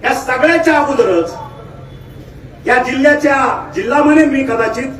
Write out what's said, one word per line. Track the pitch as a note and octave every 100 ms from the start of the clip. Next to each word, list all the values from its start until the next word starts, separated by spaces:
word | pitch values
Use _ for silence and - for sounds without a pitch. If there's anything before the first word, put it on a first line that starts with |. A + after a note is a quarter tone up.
या | -
सगळ्याच्या | C4 - B3 D4+ E4 E4 D4
अगोदरच | C#4+ B3+ G3+ E3+ D#3+ - - - C#3 - - - - - - - - - -
या | B3+
जिल्ह्याच्या, | B3 C4 C#4+ D4 C#4+ C#4 B3 - - -
जिल्हा | G#3+ C#4+
म्हणे | D4 D4+ D4
मी | C4
कदाचित | C4 A3+ A3 A3+ C4 C4